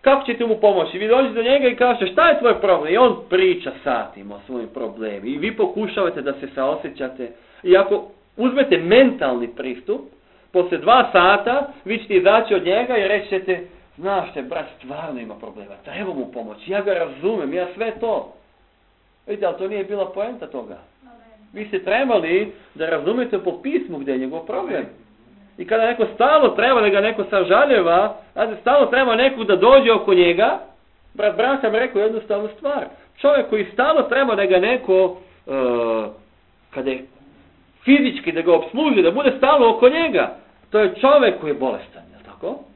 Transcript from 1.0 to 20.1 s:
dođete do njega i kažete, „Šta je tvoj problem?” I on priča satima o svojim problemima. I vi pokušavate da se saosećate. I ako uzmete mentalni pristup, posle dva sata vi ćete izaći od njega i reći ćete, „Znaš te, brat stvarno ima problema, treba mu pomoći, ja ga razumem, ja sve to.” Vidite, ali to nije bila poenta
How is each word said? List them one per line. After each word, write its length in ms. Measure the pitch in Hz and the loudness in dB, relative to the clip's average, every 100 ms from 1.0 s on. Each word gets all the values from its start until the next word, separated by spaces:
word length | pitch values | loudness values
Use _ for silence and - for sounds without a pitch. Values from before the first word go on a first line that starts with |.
| 214 | 0
dođete 260 | 247 262 | 2 2
do 80 | 220 | -2
njega 260 | 233 277 262 | 0 2 2
i 80 | - | 2
kažete, 360 | 247 240 185 | 0 0 -2
„Šta 160 | 294 330 | 2 2
je 100 | - | 4
tvoj 220 | 240 202 | 2 2
problem?” 320 | 196 170 151 | 2 0 2
I 40 | 196 | 2
on 200 | 247 196 - | 2 2 -2
priča 440 | 185 185 175 - - | 2 2 0 -6 -8
satima 500 | 143 117 104 - 101 | -4 -4 -6 -14 -18
o 60 | 104 - | -18 -12
svojim 220 | 127 107 | -12 -10
problemima. 580 | 131 113 104 110 101 107 | -10 -10 -8 -10 -8 -8
I 120 | 143 | -6
vi 180 | 190 220 | -8 -4
pokušavate 680 | 190 196 208 - 180 151 | -4 -2 -6 -4 -4 -4
da 100 | 139 | -8
se 160 | 135 131 | -8 -12
saosećate. 760 | - 135 151 147 - 131 131 123 - _ _ | -6 -4 -4 -10 -12 -12 -10 -14 -16 _ _
I 140 | 185 190 | 4 4
ako 320 | 196 202 - - _ - | 4 -2 -4 -20 _ -4
uzmete 420 | 247 254 277 180 | -2 0 2 2
mentalni 680 | 170 226 262 - 143 120 120 - | 4 6 6 2 -4 -2 -6 -8
pristup, 440 | 131 120 - 247 - _ _ _ _ | -10 -10 -6 -8 -8 _ _ _ _
posle 260 | 180 175 170 | -2 0 -2
dva 300 | 156 247 233 | 4 4 4
sata 600 | 190 180 202 233 269 277 - | 4 4 2 0 -2 -4 -12
vi 140 | 190 226 | -8 -8
ćete 160 | - | 0
izaći 400 | 190 185 220 226 | 2 4 4 2
od 100 | 196 | -2
njega 320 | 160 202 247 240 | 0 -2 0 -2
i 120 | 190 | 0
reći 200 | 202 - | -2 -2
ćete, 320 | 190 185 180 - - _ - | -6 -4 -6 -6 -20 _ -10
„Znaš 360 | 180 196 156 | -4 -4 -4
te, 80 | 151 | -12
brat 240 | 127 165 147 - | -10 -10 -10 -16
stvarno 420 | 131 147 160 131 | -16 -14 -12 -12
ima 140 | 110 | -14
problema, 400 | 104 107 101 101 98 | -16 -18 -18 -20 -20
treba 300 | - 165 196 | -16 -10 -10
mu 180 | 151 117 | -8 -10
pomoći, 400 | 123 110 107 - | -12 -14 -16 -6
ja 80 | 196 | -4
ga 140 | 202 | -2
razumem, 600 | 180 160 135 175 220 143 | -2 -4 -4 -4 -4 -6
ja 120 | 170 180 | -6 -8
sve 180 | 196 226 220 | -8 -10 -6
to.” 320 | 226 196 - - _ _ _ _ _ _ _ _ - | -4 -4 -6 -20 _ _ _ _ _ _ _ _ -12
Vidite, 200 | 208 190 | -6 -6
ali 120 | - | -4
to 100 | 190 | -8
nije 160 | 202 | -8
bila 220 | 190 202 | -8 -6
poenta 400 | 185 | -6